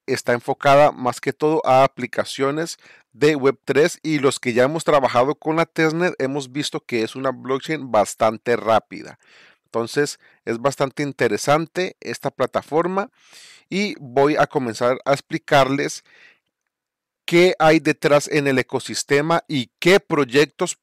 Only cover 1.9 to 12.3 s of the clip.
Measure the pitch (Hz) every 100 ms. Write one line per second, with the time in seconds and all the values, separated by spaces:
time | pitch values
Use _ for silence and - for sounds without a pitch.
1.9 | - 123 - 104 - 139 151 165 - _
2.9 | _ _ 110 147 151 131 123 - 131 170
3.9 | - 156 151 131 - 127 117 131 160 -
4.9 | 147 123 120 131 151 156 160 165 - 160
5.9 | 160 180 - 131 143 131 131 139 156 -
6.9 | 120 110 131 135 123 123 135 - 156 135
7.9 | 110 98 - 113 110 - 117 101 110 -
8.9 | 90 - - _ _ _ _ _ 113 117
9.9 | - 147 - _ _ - 117 135 - 139
10.9 | - 147 - 120 104 - 151 165 - 185
11.9 | - - 120 139